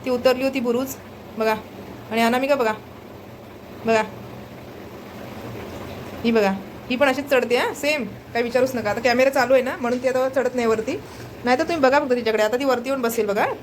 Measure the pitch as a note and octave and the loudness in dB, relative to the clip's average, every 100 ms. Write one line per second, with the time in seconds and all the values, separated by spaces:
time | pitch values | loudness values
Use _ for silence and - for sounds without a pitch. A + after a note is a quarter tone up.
0 | C4 B3 B3+ B3+ C4+ C4+ A#3+ A#3+ C4+ - | -2 2 4 4 0 0 0 0 -2 -8
1 | - - - - A3 A3 - - - - | -14 -16 -14 -2 0 0 -6 -16 -14 -14
2 | - A3 A#3 B3+ C4+ C#4 A3+ G#3+ - - | -4 2 2 2 2 2 2 -2 -10 -18
3 | - - - - - - - - A3+ A3 | -18 -18 -18 -18 -18 -18 -16 -6 2 2
4 | G#3 - - - - - - - - - | 2 -6 -14 -14 -16 -16 -16 -16 -16 -16
5 | - - - - - - - - - - | -16 -14 -14 -12 -12 -12 -12 -12 -12 -12
6 | - - A#3 A3+ G3 G3 - - - B3+ | -12 -4 2 4 4 0 -6 -14 -6 2
7 | C#4+ C4 C#4+ C4 A3+ A#3+ G#4+ - D4 D4+ | 2 2 2 2 4 2 0 0 0 0
8 | G3+ - - A#3 A#3+ B3 C4 B3+ G#3 G#3 | -4 -10 -6 -2 0 2 2 0 -2 2
9 | B3 A#3+ C4 C#4 A#3+ C4 A#3+ F4 A#3+ B3 | 2 4 4 4 6 4 4 -2 -2 0
10 | B3+ B3+ C4 C4 B3 B3 A#3 A3 A3+ F4+ | 0 2 2 0 0 2 2 2 0 -4
11 | - - - - A#3+ B3+ D#4+ E4+ C4 C#4 | -6 -14 -14 -6 2 2 2 4 6 4
12 | C#4+ B3 A3 G#3+ G#3+ B3 C#4 A#3+ A#3+ C4+ | 4 2 2 2 2 2 2 0 0 0
13 | A#3 A3+ G#3 G3+ F#4+ A#4+ | 0 0 0 2 0 -2